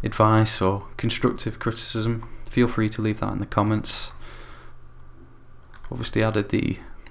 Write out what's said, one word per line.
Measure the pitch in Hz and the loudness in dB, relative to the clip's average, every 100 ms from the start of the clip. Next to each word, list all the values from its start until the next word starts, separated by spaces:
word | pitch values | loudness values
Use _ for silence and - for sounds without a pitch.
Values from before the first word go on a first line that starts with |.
advice | 113 - 107 110 110 - | -4 4 6 8 6 4
or | 95 98 - - | 2 2 -4 -4
constructive | 117 - 127 - - - | -2 2 2 2 -4 -2
criticism, | - 110 - 117 110 113 113 - - | -4 -2 -2 0 0 -2 -4 -10 -4
feel | - 123 | 2 4
free | - 110 | 4 0
to | 110 | 2
leave | 110 104 | 0 0
that | 104 | -2
in | 101 | -2
the | 98 | 0
comments. | - 104 110 - - - - - - - - - - - - - - - - - - - - - | 2 2 2 2 0 -2 -6 -12 -14 -14 -16 -14 -14 -16 -16 -16 -16 -18 -20 -18 -20 -18 -14 -10
Obviously | - 117 - | -4 -2 2
added | 110 107 104 | 2 2 0
the, | 104 - - - - - | 0 0 -2 -8 -16 -12